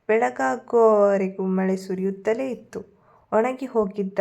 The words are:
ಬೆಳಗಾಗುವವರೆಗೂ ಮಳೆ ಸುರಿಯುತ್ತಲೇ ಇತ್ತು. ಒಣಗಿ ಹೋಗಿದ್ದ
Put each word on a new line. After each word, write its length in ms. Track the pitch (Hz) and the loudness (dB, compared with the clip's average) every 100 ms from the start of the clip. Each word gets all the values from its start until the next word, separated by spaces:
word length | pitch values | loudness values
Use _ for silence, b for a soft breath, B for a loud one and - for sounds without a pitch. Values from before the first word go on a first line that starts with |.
| - | 0
ಬೆಳಗಾಗುವವರೆಗೂ 1400 | 226 247 247 262 247 - 233 220 208 202 196 190 190 190 | 0 0 -2 -2 -4 0 4 6 6 4 2 -2 -4 -2
ಮಳೆ 300 | 185 190 185 | 0 0 -2
ಸುರಿಯುತ್ತಲೇ 760 | 190 185 190 196 214 226 269 | -4 -4 -4 -4 -2 -2 -4
ಇತ್ತು. 500 | 220 - - - _ b b b | -8 -12 -14 -14 _ b b b
ಒಣಗಿ 340 | 214 254 262 254 | 0 0 -2 -4
ಹೋಗಿದ್ದ 520 | 233 196 202 190 190 | -2 -2 -4 -6 -2